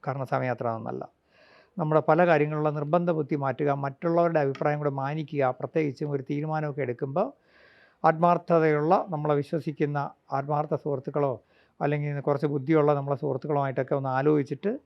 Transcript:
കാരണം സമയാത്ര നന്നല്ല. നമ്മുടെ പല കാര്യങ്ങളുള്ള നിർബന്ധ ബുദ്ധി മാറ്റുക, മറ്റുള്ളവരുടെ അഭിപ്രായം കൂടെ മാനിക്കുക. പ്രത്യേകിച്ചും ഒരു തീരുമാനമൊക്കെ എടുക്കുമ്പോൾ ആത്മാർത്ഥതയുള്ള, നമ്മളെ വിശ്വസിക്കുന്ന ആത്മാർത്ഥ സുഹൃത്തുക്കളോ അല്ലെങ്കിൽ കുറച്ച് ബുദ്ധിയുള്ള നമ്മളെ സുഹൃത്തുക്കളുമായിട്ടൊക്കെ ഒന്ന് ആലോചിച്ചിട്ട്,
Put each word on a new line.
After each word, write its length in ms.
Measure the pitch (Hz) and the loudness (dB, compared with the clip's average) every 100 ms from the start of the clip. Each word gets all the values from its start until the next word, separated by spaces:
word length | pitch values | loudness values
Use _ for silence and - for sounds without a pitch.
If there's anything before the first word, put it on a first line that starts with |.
| - | -8
കാരണം 200 | 135 127 | -6 -4
സമയാത്ര 460 | 135 127 120 120 | -2 -2 -4 -4
നന്നല്ല. 360 | 113 117 127 - _ _ _ _ _ _ - | -6 -8 -10 -12 _ _ _ _ _ _ -6
നമ്മുടെ 240 | 156 156 151 | 2 2 4
പല 180 | 160 175 | 4 6
കാര്യങ്ങളുള്ള 440 | 156 151 151 151 | 4 2 0 -2
നിർബന്ധ 400 | 147 147 175 175 | -2 0 0 2
ബുദ്ധി 260 | 156 139 151 | 0 -2 -2
മാറ്റുക, 340 | 135 123 147 | -2 0 0
മറ്റുള്ളവരുടെ 680 | 143 139 135 170 170 170 160 | 0 -4 -4 0 2 2 2
അഭിപ്രായം 380 | 139 135 151 147 | 0 0 -2 0
കൂടെ 120 | 147 | -2
മാനിക്കുക. 640 | 139 135 156 147 143 131 127 | -2 -4 -4 -4 0 0 -2
പ്രത്യേകിച്ചും 500 | 143 165 151 131 147 | -4 -2 -2 -2 -4
ഒരു 140 | 143 131 | -4 -4
തീരുമാനമൊക്കെ 520 | 147 156 156 151 139 | -6 -4 -4 -4 -4
എടുക്കുമ്പോൾ 500 | 127 120 135 151 247 - _ _ _ _ _ _ | -4 -4 -4 -2 -4 -6 _ _ _ _ _ _
ആത്മാർത്ഥതയുള്ള, 1000 | 160 160 175 175 - 165 160 147 151 202 - | 2 4 4 2 2 4 4 2 4 2 2
നമ്മളെ 260 | 156 151 | -2 0
വിശ്വസിക്കുന്ന 760 | 143 143 165 156 139 147 147 143 - - | 0 0 -4 -4 -2 -2 -2 -6 -10 -8
ആത്മാർത്ഥ 420 | 139 139 147 151 | -6 -2 -2 -2
സുഹൃത്തുക്കളോ 680 | 143 156 135 139 147 139 120 _ _ _ - | -4 -2 -6 -4 -2 0 -2 _ _ _ -4
അല്ലെങ്കിൽ 400 | 151 147 147 143 | -2 0 -2 -2
കുറച്ച് 260 | 139 139 151 | 0 0 0
ബുദ്ധിയുള്ള 480 | 143 131 160 147 | -2 2 4 4
നമ്മളെ 220 | 143 139 139 | 2 0 -2
സുഹൃത്തുക്കളുമായിട്ടൊക്കെ 800 | 147 131 151 143 139 131 127 | -2 -4 -2 -2 0 -2 -2
ഒന്ന് 140 | 143 135 | -2 0
ആലോചിച്ചിട്ട്, 720 | 131 143 151 131 143 196 269 | 0 2 2 0 -4 -6 -6